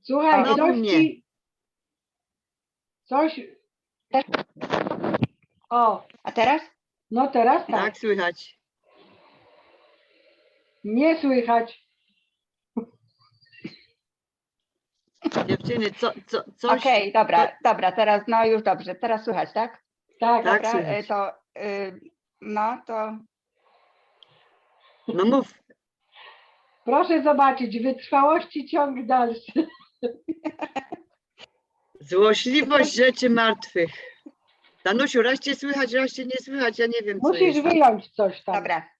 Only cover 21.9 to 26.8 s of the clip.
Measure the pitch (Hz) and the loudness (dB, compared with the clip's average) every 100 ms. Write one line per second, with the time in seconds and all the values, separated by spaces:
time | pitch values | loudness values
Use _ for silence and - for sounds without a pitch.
21.9 | 180 - _ _ _ 214 214 220 247 - | -14 -20 _ _ _ -8 -4 -4 -6 -8
22.9 | 226 214 220 220 _ _ _ _ _ _ | -8 -8 -10 -20 _ _ _ _ _ _
23.9 | _ _ _ _ _ _ _ _ _ _ | _ _ _ _ _ _ _ _ _ _
24.9 | _ - 180 208 269 - _ _ _ _ | _ -6 0 2 2 0 _ _ _ _
25.9 | _ _ - - - _ _ _ _ | _ _ -20 -20 -20 _ _ _ _